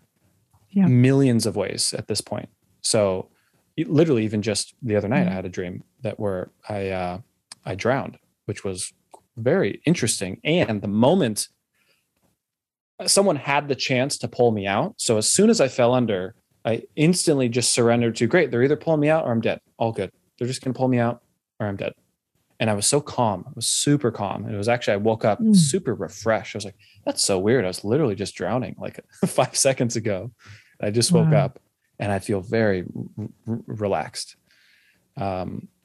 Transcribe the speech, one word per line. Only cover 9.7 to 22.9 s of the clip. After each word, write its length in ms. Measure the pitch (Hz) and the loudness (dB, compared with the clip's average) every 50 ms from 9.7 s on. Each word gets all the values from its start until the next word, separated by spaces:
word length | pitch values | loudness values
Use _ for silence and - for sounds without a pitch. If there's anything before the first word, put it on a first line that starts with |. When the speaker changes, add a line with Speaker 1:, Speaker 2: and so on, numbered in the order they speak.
| - - _ | -4 -2 _
Speaker 2:
interesting. 540 | 143 175 - - 110 - - 98 90 92 - - | 0 0 2 0 -2 -2 -4 -4 -8 -8 -6 -2
And 380 | 147 156 175 143 107 110 101 92 | 0 2 2 2 0 -2 -4 -4
the 40 | 104 | -2
moment 600 | 98 107 117 135 175 196 160 117 107 - - - _ _ _ _ _ _ _ _ _ _ _ _ _ _ _ _ _ _ _ _ _ _ _ _ _ _ _ _ _ _ - 185 | 0 4 4 4 4 4 2 0 -2 -4 -8 -10 _ _ _ _ _ _ _ _ _ _ _ _ _ _ _ _ _ _ _ _ _ _ _ _ _ _ _ _ _ _ -4 0
someone 280 | - 196 202 196 165 139 | 2 4 4 4 2 0
had 300 | - 143 139 143 147 139 | 0 0 0 0 0 0
the 80 | 135 | -4
chance 420 | 127 - - 135 123 127 143 - - | -4 -2 0 0 0 0 0 -2 -6
to 80 | - 117 | -8 -10
pull 240 | - - 123 120 | 0 2 4 4
me 160 | 110 107 95 98 | 4 2 0 0
out. 260 | 98 107 143 196 - - | 0 0 0 -2 -6 -8
So 200 | - - 117 107 | -2 0 0 2
as 100 | 110 - | 2 0
soon 220 | - - 196 220 | 2 4 6 4
as 100 | 226 226 | 6 4
I 80 | 147 127 | 2 0
fell 260 | - - 123 117 127 | 2 2 4 4 4
under, 420 | 127 123 110 104 92 92 92 - _ _ _ _ _ _ | 2 2 0 -2 -4 -4 -8 -12 _ _ _ _ _ _
I 180 | - 113 - - - _ | -4 -4 -4 -6 -10 _
instantly 540 | - 151 160 180 175 - - 156 139 131 120 | 2 2 2 4 2 2 2 2 2 2 0
just 240 | 117 127 117 - - | 0 0 0 0 2
surrendered 420 | - 120 117 117 120 120 117 113 - | 2 4 4 4 4 2 0 0 0
to, 100 | 123 113 | 0 2
"Great, 220 | - 180 165 127 | 4 2 2 2
they're 120 | 123 117 123 | 2 2 2
either 140 | 139 151 147 | 2 2 0
pulling 240 | - 165 160 151 | 0 0 0 2
me 80 | 147 147 | 4 2
out 160 | 156 160 156 | 2 2 0
or 60 | 127 | 0
I'm 100 | 117 113 | -2 0
dead. 180 | 107 110 87 - _ _ _ - | 0 -2 -2 -4 _ _ _ -4
All 140 | 117 113 | -4 -2
good. 200 | 107 - 98 92 - _ _ _ _ _ | -2 -4 -6 -6 -8 _ _ _ _ _
They're 100 | 123 120 | -6 -6
just 140 | 131 - | -6 -6
gonna 120 | - - 123 | -6 -6 -4
pull 140 | 123 127 127 | 0 0 2
me 120 | 127 123 | 2 2
out 220 | 117 117 120 - _ _ _ _ _ _ _ _ | 2 0 -2 -6 _ _ _ _ _ _ _ _
or 80 | 110 104 | -6 -6
I'm 80 | 101 | -4
dead." 180 | 95 98 - - _ _ _ _ _ _ _ _ _ _ _ _ _ | -6 -6 -8 -8 _ _ _ _ _ _ _ _ _ _ _ _ _
And 100 | 120 110 | 0 0
I 40 | 107 | 0
was 120 | 101 107 | 0 0
so 140 | - | 0